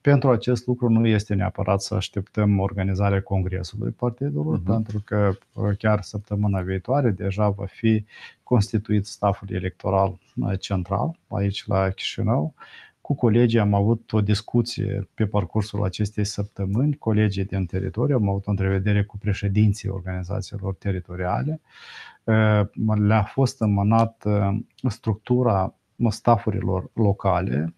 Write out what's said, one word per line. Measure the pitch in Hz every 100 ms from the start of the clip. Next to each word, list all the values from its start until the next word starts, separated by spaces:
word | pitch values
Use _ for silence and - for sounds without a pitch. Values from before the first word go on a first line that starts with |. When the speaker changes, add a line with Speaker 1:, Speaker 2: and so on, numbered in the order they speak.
Speaker 1:
Pentru | - 143 135
acest | 117 - 123 -
lucru | 123 120
nu | 113 113
este | 107 104
neapărat | 98 95 - 98 98
să | - 101
așteptăm | - - 92 - 104 98
organizarea | 95 95 95 95 101 98
congresului | - 95 92 90 87 104 110
partidului, | 113 123 117 143 143 151 101
Speaker 2:
Mhm. |
Speaker 1:
pentru | 90 110 110 107 -
că, | 107 101 95 _
uh, | - 104 101
chiar | 110 104
săptămâna | 92 107 - 107 104 98
viitoare | 90 92 95 139 127
deja | 95 101 95 104
va | 98 101
fi | - 113 110 104 - - _
constituit | - 123 98 107 107 107 101
staful | - 104 92 98
electoral, | 95 95 - 101 95 98 92 _ -
uh, | 107 98
central, | - 98 90 95 160 165 _
aici | 104 101 98 -
la | 98 95
Chișinău. | 95 - - 104 131 156 _ - - - _
Cu | - 139
colegii | 120 110 120 113
am | 101
avut | 101 104 113 _
o | 110
discuție | 104 104 - 120 113 - 101 98 98
pe | - 104
parcursul | 104 92 110 98 101
acestei | 98 - 104 - 101
săptămâni, | - 98 - 95 104 147 143
colegii | - 107 107 95 98
din | 98 90
teritoriu, | 95 95 98 143 135
am | 101
avut | 98 101
o |
întrevedere | 98 95 95 98 101
cu | 101 104
președinții | 104 95 101 101 107 101 101
organizațiilor | 92 90 92 87 98 95 98 98
teritoriale. | 92 101 92 87 90 90 113 135 160 _ - - - - _
Uh, | - 110 110 107 101 - 110 107
le-a | 104 110
fost | - - 131 -
înmânat, | 110 101 101 113 113 _ 104
uh, | 104 98 101 - _ 127
structura | - 113 104 - 123 123 95 92 _ _ - 120
stafurilor | - - 113 - 98 95 92 -
locale. | - 104 98 98 87 98 131 170